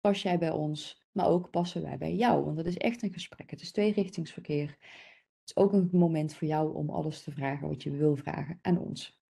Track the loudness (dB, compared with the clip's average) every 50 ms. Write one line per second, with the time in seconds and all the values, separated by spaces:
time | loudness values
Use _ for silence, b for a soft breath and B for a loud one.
0 | _ 2 2 2 2 0 2 2 2 0 0 0 -2 -2 -4 -6 -8 -14 -16 _
1 | _ _ _ 2 4 4 4 4 2 -2 -2 -2 -2 -2 -4 -6 -6 -6 -6 -4
2 | -4 -4 0 2 2 4 4 4 2 0 -2 -4 -2 -4 -4 -2 -2 -2 -2 -2
3 | -6 -6 -6 -6 -14 -14 -14 -18 -14 -14 -14 -14 -14 -8 -2 0 0 2 2 0
4 | -2 -2 -4 -8 -8 -8 -10 -16 -6 -2 -2 -2 -2 -4 -8 _ _ -20 -20 -20
5 | -20 -20 -20 _ _ _ _ _ _ -8 2 4 4 6 6 4 4 6 6 6
6 | 6 6 4 2 -2 -2 -4 -4 -2 0 0 2 0 0 0 -2 -4 -2 -2 -2
7 | -2 -2 -4 -6 -12 -12 -8 -4 -4 -4 -2 -4 -4 -6 -6 -4 -4 -6 -2 2
8 | 4 4 2 2 -2 -6 -6 -6 -6 -8 -10 -6 _ 2 2 2 0 -4 -8 -10
9 | -10 -14 _ _ _ _